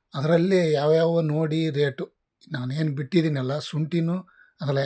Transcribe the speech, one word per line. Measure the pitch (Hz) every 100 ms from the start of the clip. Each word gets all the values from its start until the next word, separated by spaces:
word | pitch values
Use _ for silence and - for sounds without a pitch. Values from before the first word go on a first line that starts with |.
| _
ಅದರಲ್ಲಿ | - 151 170 180 185 165 147
ಯಾವ್ಯಾವ | 147 160 165 165
ನೋಡಿ | 156 151 160 160 160
ರೇಟು. | 143 143 131 - _ _ _ -
ನಾನೇನು | 139 127 143 156 139
ಬಿಟ್ಟಿದ್ದೀನಲ್ಲ | 139 175 160 143 127 147
ಶುಂಠಿನೂ | - 147 156 175 165 180 - _ _ _
ಅದರಲ್ಲಿ | 147 139